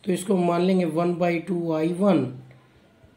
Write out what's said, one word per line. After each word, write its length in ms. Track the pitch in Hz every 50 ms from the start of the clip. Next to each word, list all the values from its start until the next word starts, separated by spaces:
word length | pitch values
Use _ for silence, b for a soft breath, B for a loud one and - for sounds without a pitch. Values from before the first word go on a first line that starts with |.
| -
तो 80 | -
इसको 220 | 180 180 - - 196
हम 120 | 180 175
मान 160 | 170 170 175
लेंगे 220 | 175 190 190 185 175
वन 280 | 160 151 165 175 175 175
बाई 240 | 160 180 175 170 165
टू 320 | - - 180 170 170 165
आई 160 | 156 156 156 175
वन 340 | 175 175 202 196 170 143 127 123 - - - b b b b b b b b b b _ - - _